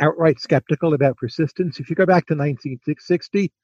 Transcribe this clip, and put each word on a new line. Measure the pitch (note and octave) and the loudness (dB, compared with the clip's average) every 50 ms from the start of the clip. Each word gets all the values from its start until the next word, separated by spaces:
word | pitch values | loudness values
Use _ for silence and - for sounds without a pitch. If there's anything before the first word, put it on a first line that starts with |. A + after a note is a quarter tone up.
outright | C#3+ D#3 - E3+ E3 D#3+ D3 - | 0 0 2 2 2 2 2 0
skeptical | - - D#3 C3 - - D#3 - E3+ E3 D3+ | 0 0 0 0 2 -2 -2 -2 0 0 0
about | C3 C#3+ C3+ B2 | 2 2 0 0
persistence? | - C3 A#2 - - D#3+ C#3+ - - F#3 E3 - - | -2 -8 -8 -4 -4 -4 -4 -2 -4 -4 -4 -6 -8
If | C3 - | -8 -6
you | E3 | 0
go | - F#3+ | 0 2
back | F3+ F#3 F3 - | 4 4 2 2
to | - D#3+ | 0 -2
nineteen | D3 C#3+ D3 C3+ - - C#3 C3 B2+ _ D3+ D#3 | -2 -2 -2 -4 -4 -8 -10 -12 -8 _ -8 -8
sixty, | - - - F3 E3 - - - G3+ G3 D#3+ - _ | -8 -2 -2 -2 -2 -2 -4 -2 -2 -2 -2 -6 _